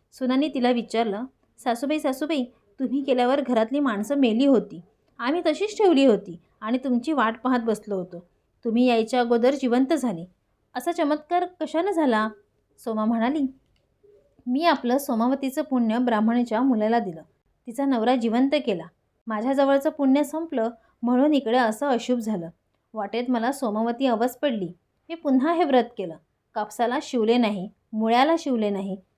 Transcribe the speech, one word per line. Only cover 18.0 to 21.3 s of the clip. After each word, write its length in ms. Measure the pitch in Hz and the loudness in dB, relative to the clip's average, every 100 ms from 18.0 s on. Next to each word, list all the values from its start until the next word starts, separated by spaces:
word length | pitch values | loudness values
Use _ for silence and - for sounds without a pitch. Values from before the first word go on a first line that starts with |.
| 226 262 | 2 2
जिवंत 340 | 226 233 269 302 247 | 0 2 2 0 0
केला. 180 | 180 165 _ _ _ - | -4 -6 _ _ _ -8
माझ्याजवळचं 600 | 214 240 269 277 277 294 | -4 -2 2 4 4 0
पुण्य 340 | 302 269 269 | 0 2 4
संपलं 460 | 294 311 330 269 226 233 _ _ | 2 -4 -6 -2 -2 -4 _ _
म्हणून 300 | 233 247 294 | 0 2 4